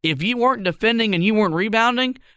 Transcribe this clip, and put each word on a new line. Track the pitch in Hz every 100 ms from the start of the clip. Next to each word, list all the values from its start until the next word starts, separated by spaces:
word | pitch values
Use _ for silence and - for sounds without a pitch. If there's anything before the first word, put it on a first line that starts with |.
if | 160 143
you | 185 247
weren't | 247 240
defending | 185 165 220 233 220
and | 180
you | 190
weren't | 214 202
rebounding, | 160 214 220 233 247 254 - -